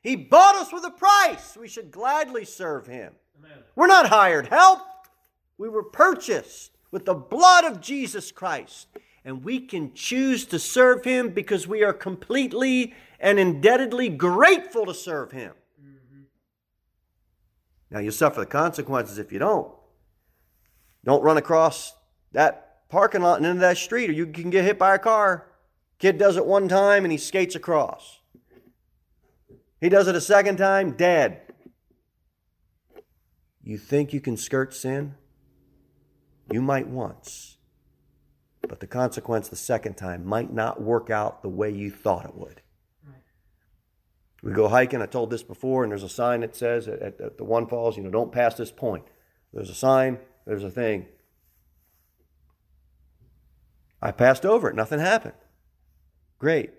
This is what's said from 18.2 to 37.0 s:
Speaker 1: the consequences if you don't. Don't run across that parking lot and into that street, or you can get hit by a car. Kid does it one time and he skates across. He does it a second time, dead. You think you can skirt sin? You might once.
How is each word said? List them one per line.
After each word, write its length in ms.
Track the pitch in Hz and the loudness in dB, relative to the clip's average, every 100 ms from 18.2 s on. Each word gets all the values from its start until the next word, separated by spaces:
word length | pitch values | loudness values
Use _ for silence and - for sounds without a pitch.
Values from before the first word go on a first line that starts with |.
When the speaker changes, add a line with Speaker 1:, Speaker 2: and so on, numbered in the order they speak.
| 156 113 | 0 0
Speaker 1:
the 60 | 98 | -6
consequences 720 | 139 165 - 139 131 107 101 | -2 -2 -4 -6 -4 -6 -10
if 120 | 101 | -12
you 80 | 98 | -4
don't. 340 | 175 202 - - _ _ _ _ _ _ _ _ _ _ _ _ | -2 -2 -4 -16 _ _ _ _ _ _ _ _ _ _ _ _
Don't 180 | - 135 | 2 4
run 140 | 151 156 | 4 2
across 580 | 147 160 160 - - - _ _ _ | 2 2 2 0 -16 -20 _ _ _
that 560 | - 151 - - _ _ | 0 0 0 -18 _ _
parking 340 | 175 214 196 | 0 2 2
lot 140 | 175 160 | 2 2
and 100 | 160 | 0
into 140 | 180 | 2
that 180 | 180 175 | 2 2
street, 320 | - 233 226 | -4 -4 -2
or 20 | |
you 140 | 156 165 | -4 -6
can 240 | 156 170 | -8 -2
get 140 | 185 | 0
hit 140 | 185 202 | 0 2
by 180 | 190 190 | 2 2
a 20 | |
car. 480 | 226 220 202 175 - _ _ _ _ _ | 2 2 0 -2 -8 _ _ _ _ _
Kid 180 | 185 175 | 0 4
does 180 | 202 180 | 2 2
it 80 | |
one 220 | 151 196 190 | 2 2 2
time 380 | 185 202 202 | 2 4 4
and 80 | 190 | 2
he 60 | 156 | -4
skates 360 | - 190 180 | -4 -2 -2
across. 640 | 175 - 156 117 - - _ _ _ _ _ _ _ _ _ _ _ _ _ _ - _ _ | -6 -2 -2 -2 -8 -20 _ _ _ _ _ _ _ _ _ _ _ _ _ _ -20 _ _
He 80 | 170 | 4
does 200 | 196 185 | 4 4
it 80 | 170 | -2
a 40 | |
second 360 | - 202 196 190 | 2 4 4 0
time, 400 | 196 196 180 127 | 0 0 -2 0
dead. 460 | 175 170 120 - - - _ _ _ _ _ _ _ _ _ _ _ _ _ - _ _ _ _ _ _ | 2 2 0 -4 -20 -20 _ _ _ _ _ _ _ _ _ _ _ _ _ -20 _ _ _ _ _ _
You 160 | - 107 | -16 -16
think 340 | - 143 143 | -4 -4 -2
you 80 | 143 | -6
can 160 | 135 113 | -8 -8
skirt 380 | - 131 131 | -6 -4 -6
sin? 400 | - 131 139 147 143 _ _ _ _ _ _ _ _ _ _ _ _ - | -8 -8 -6 -8 -14 _ _ _ _ _ _ _ _ _ _ _ _ -8
You 100 | 110 | -6
might 280 | 135 135 - | -2 -4 -4
once. 680 | 127 | -10